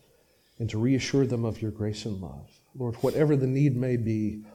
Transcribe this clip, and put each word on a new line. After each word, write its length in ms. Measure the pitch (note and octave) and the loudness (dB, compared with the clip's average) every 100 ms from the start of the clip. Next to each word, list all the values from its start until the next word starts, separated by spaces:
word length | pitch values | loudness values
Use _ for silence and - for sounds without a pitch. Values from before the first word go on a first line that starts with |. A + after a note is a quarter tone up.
| _ _ _ _ _ - | _ _ _ _ _ -8
and 120 | A2+ | -4
to 80 | G#2+ | 0
reassure 480 | A#2+ C3 - C#3 B2+ | 2 2 2 2 2
them 180 | A#2+ | 0
of 160 | A#2 - | -2 -2
your 100 | A2 | -6
grace 360 | G2+ G#2+ G#2 A#2 | -4 -4 -4 -6
and 140 | F#2+ | -8
love. 280 | E2+ C#2+ - _ _ | -8 -14 -18 _ _
Lord, 220 | - A#2+ A#2 | -6 -6 -2
whatever 400 | B2+ - D3+ C#3+ | 0 2 4 4
the 100 | B2+ | 2
need 300 | C3 D3 A#2+ | 4 4 4
may 220 | B2+ A#2+ | 0 0
be 440 | A2+ A2 G#2+ G#2+ - | 0 0 -2 -4 -12